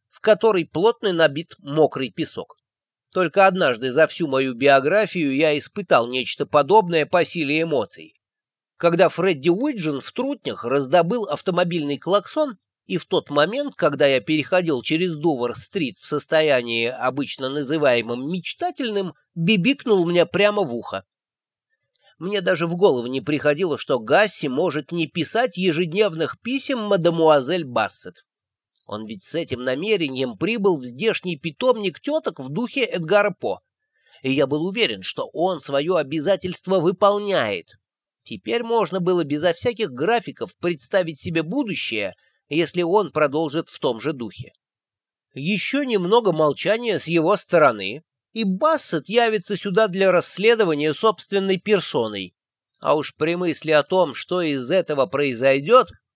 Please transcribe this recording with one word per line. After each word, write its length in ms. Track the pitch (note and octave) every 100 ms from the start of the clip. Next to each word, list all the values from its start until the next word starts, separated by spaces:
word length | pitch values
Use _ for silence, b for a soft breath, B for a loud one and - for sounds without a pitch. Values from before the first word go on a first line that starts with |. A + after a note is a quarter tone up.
| _
в 120 | _
который 440 | G#3+ G#3 A3+ G3
плотно 480 | D#3 D#3 G#3+ A#3 G#3
набит 420 | E3+ D#3 C#3 E3 -
мокрый 520 | - D3+ D3 C#3+ B2+
песок. 460 | - D3+ - - _ _ _ _ _ _
Только 340 | - E3+ G3 G3
однажды 460 | F#3 D3+ A2+ B2+
за 140 | B2+ D#3+
всю 200 | - D#3+
мою 280 | C3 C3+
биографию 800 | A#2+ C3+ C#3 C#3 G3 G#3 F3+ D3
я 240 | C3+ D#3 D3
испытал 500 | - G#3 F#3 C#3+ A#2+
нечто 380 | B2+ A#2+ - E3+
подобное 580 | D3+ C#3 G#3+ F3+ E3 C#3+
по 180 | F3+
силе 380 | E3 F3 C#3+ D#3
эмоций. 520 | E3 C#3+ - - D#2+ _ _ _ _ _ _ _
Когда 300 | E3+ E3+ E3+
Фредди 420 | - F#3 D3+ D3+
Уиджин 500 | F3+ D4 A#3+ D#3 C#3
в 120 | -
Трутнях 520 | - C4 C#4 - G#2
раздобыл 600 | A#2 C#3 C3 F3 E3+ A#3+
автомобильный 720 | G#3 C#3+ - F3 F3+ F3 C#3+ C#3
клаксон, 580 | - G3+ G3+ D#4 D4+ G3+ _ _ -
и 100 | F#3
в 80 |
тот 240 | - F3 -
момент, 460 | C#3+ D#3 B3 C#4+
когда 320 | - D#3 C#3 C#3+
я 140 | C3
переходил 600 | - D#3 C#3 F#3 E3+ C3
через 340 | - D#3 F3+
Дувр-стрит 840 | D3+ E3 C3+ A#2+ - - G3+ C3+ -
в 80 | -
состоянии, 800 | D3 - D#3+ D#3 C3 A#2+ A#2 A#2
обычно 640 | B2+ B2+ C3 C3+ - C3
называемом 800 | D3 C3 D#3+ C#3+ A#2+ A2 A#2+ C#3
мечтательным, 800 | F3+ - - F4 - B3 G3+ F#3 - _
бибикнул 720 | E3+ E3 G#3+ F#3 - B3 G3 E3+
мне 180 | F3
прямо 380 | E3 F3 G3+ G#3
в 120 | E3
ухо. 300 | A#2+ - F#2+ - _ _ _ _ _ _ _ _ _ _ _
Мне 220 | E3+ G3+
даже 260 | F#3 E3 E3+
в 80 |
голову 320 | E3+ F3 B2+ A#2
не 140 | C3
приходило, 580 | A#2 D3 D3 D3 F#3 C#3
что 220 | - C3
Гасси 480 | A2+ E3 G#3 - D3+
может 420 | B2+ F3 C#3 C#3
не 160 | E3+ D#3+
писать 500 | E3+ D3 A3 B3 -
ежедневных 840 | F#3 D#3 F3+ F3+ G#3+ D#3+ D3+ -
писем 400 | A#3 C4 - B3+
мадемуазель 840 | G#3 G3 E3 E3 D#3+ D3+ B2+ F3+
Бассет. 600 | C#3 A#2 G2+ - F#2 - _ _ _ _ _ _ -
Он 200 | G#2+ G#2+
ведь 160 | G#2+
с 120 | -
этим 280 | D#3+ D#3+ B2
намерением 760 | B2+ C3+ G3+ G#3 D#3 C3 C3 G#2
прибыл 420 | F3+ A#3 F#3+ D#3+
в 60 |
здешний 520 | B2 B2 G#3+ F3+ F#3 D3+
питомник 640 | E3 C#3 B3+ A#3 G3 -
теток 400 | - D#4 D#4 -
в 80 | C3
духе 360 | D#3 A#3+ C#4
Эдгара 460 | A3+ F3+ D#3 G3+ G3+ F#3
По. 220 | A2 F#2 _ _ b b b b
И 100 | C3+
я 160 | C3+ C3+
был 180 | D3+ F3
уверен, 360 | G#3 F#3 G2+
что 260 | F#2 - C3
он 280 | C#3 F3+ E3
свое 360 | - C#3 D#3 F3
обязательство 840 | C3+ D#3+ D3 F#3+ F#3 F3 - F#3+
выполняет. 920 | D#3+ G3 G3+ G#3 G#3 F3+ A2+ F#2+ - _ _ _ _ _
Теперь 400 | - A2+ - A#3
можно 340 | A3+ A#3 F#3 F#3+
было 240 | F3 F3+
безо 280 | C#3+ D3 F3
всяких 380 | E3 B3 A3+ G3+
графиков 640 | B2+ E3+ A#3 - - G#2 -
представить 640 | F3 E3 - G3 E3+ D#3
себе 220 | F#3 E3
будущее, 720 | D#3 C4 A#3 E3 - A2 G2 - _ _ _
если 340 | E3 D#3 F3
он 300 | E3+ G#3 E3
продолжит 560 | D#3 D3+ D3 D#3+ D3+ -
в 100 | -
том 220 | C#3+ A2+
же 120 | B2+
духе. 400 | C#3+ A2 - - _ _ _ _ _ _ _ _
Еще 500 | - D3+ G3+ - C#4
немного 480 | C4+ G#3+ F3 A#3 G#3+
молчания 640 | D#3 D#3 - E3 A3 A#3+ E3
с 80 | -
его 300 | E3+ D#3 G3+
стороны, 640 | - E3+ C#3+ G#2+ F#2+ C#3 - _ _
и 120 | A3
Бассет 640 | G#3 F#3 D4+ D#4 - E3 D3+
явится 480 | A#3 A#3 A3 - G3+
сюда 320 | G3+ F#3 A3
для 240 | F#3 F#3+
расследования 800 | F3 - - G#3+ A3+ G3 D3 D#3
собственной 640 | D3 A3 G3 - G3 F#3+ F#3+
персоной. 760 | - G3+ - C#3 A2 G#2 F#2 - _ _ _ _
А 140 | D3
уж 220 | D3 C#3 -
при 180 | D#3
мысли 380 | F3 F3+ D3+ D3+
о 100 | D3+
том, 320 | - F#3 E3
что 280 | A#2+ - F3+
из 280 | E3 C#3 B2
этого 360 | F#3 E3 D3 B2+
произойдет, 840 | C3+ C#3+ A2+ C3+ C3+ D3 B3 A3+ - _